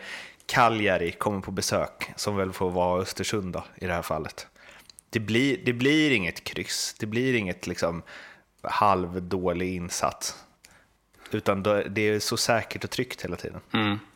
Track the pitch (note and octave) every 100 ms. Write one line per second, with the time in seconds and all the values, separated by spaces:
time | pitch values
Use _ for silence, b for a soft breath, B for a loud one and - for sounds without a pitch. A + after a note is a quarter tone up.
0 | B B B B - C3+ A#2 A2+ G2+ F2+
1 | E2+ - G#2+ G2 F#2+ G2 - G2 D2+ -
2 | - - - G2+ F#2+ F#2 F#2 F2+ F2+ F2+
3 | F#2+ - F#2 A2 F#2 E2 - - F#2 E2+
4 | - D#2 D2+ - - B B B B B
5 | _ A2+ G#2+ A2+ C#3 B2+ B2 A#2+ C3 D#3
6 | D3+ A#2+ E2+ - - F2+ F#2+ - - -
7 | G#2+ A2+ C3 A#2+ F#2+ F2+ - F2+ E2+ E2+
8 | B B B B B _ - - G#2+ F#2
9 | F2+ F#2 F2 F#2+ F2+ F2 F#2 F#2 F2 -
10 | C#2 - - - - _ b b b _
11 | _ _ - G#2+ G#2 G2 G2 G#2 - G#2
12 | G#2+ G#2+ - A2 - A2+ - - G#2+ -
13 | B2 - F#2 F2 - - - A2 G#2 G#2
14 | -